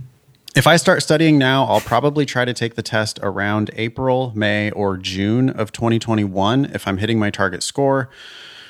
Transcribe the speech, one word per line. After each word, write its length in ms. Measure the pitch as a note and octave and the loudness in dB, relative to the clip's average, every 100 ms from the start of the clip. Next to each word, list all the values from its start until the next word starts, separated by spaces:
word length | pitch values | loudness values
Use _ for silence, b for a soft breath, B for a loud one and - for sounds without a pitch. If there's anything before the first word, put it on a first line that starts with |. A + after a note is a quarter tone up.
| - _ _ _ - C#3+ | -16 _ _ _ -4 2
If 100 | D3+ | 4
I 100 | E3 | 4
start 260 | - E3+ | 4 2
studying 340 | - D#3 D#3+ D3 | 2 4 6 4
now, 300 | C3 C3+ A2+ | 4 2 2
I'll 140 | G#2+ | 0
probably 420 | - A#2 D3 D3 | 2 2 2 0
try 220 | C3+ B2+ B2 | -2 -2 -2
to 80 | |
take 220 | A#2+ A#2 - | -2 -6 -6
the 60 | |
test 360 | - A2 G#2+ - | -4 -2 -2 -4
around 480 | G2+ G2 G2+ G#2+ G#2 | -6 -4 -2 0 -2
April, 580 | - A2+ - C3 B2+ C3 | -4 -8 -4 -2 0 -2
May, 360 | G#2 G#2 G#2 G#2 | -2 0 0 -2
or 260 | - G2 F#2 | -2 -2 -2
June 540 | F#2 F#2 G2+ A#2 C3 | -6 -2 0 2 0
of 200 | A#2+ G#2+ | -2 -6
twenty 280 | - A#2 A2+ | -2 0 0
twenty-one 680 | A#2 A2 G2+ F#2 G2 B2+ C#3+ | 0 0 0 0 0 2 0
if 220 | - G2+ | -4 -4
I'm 80 | G2 | -4
hitting 220 | G#2+ A2+ | -2 0
my 120 | G#2 | -2
target 320 | G2 G2 F2+ | 0 -2 -2
score. 460 | - - C#3 C3+ B2+ B B B B B | -6 -2 0 0 -4 B B B B B